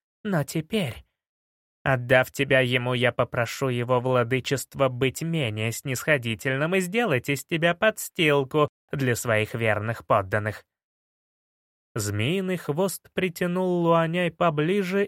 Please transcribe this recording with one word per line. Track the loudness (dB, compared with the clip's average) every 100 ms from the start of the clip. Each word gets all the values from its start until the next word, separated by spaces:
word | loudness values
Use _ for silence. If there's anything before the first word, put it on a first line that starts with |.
| _ _
Но | -4 -2
теперь, | -2 -4 -4 -2 -2 -6 -16 _ _ _ _ _ _ _
отдав | 0 0 4 4 4
тебя | 0 2 4
ему, | 4 2 0
я | 2 2
попрошу | 2 -2 -2 -4 -2 -2
его | -2 0 0
владычество | 2 0 2 -2 -2 -4 -4 -2 -2
быть | 0 -2 -2
менее | -4 -2 -2 -2 -4
снисходительным | -4 -6 -4 0 0 0 -4 -2 -2 0 0
и |
сделать | -2 -2 0 -2 -2
из | -4
тебя | -4 -2 0
подстилку | 2 0 -2 -8 0 2 4 2 0 0 -2 _
для | -4 0 0
своих | 2 0 0
верных | -2 0 0 -2 -6 0
подданных". | 0 2 -2 -2 -6 -14 _ _ _ _ _ _ _ _ _ _ _ _
Змеиный | -6 -4 -2 -2 -2 -2 -4
хвост | -4 -2 -2 -4 -6
притянул | -4 -2 -2 -2 0 0 2
Луаняй | 4 4 4 0 -2
поближе, | 2 0 2 0 0 0 0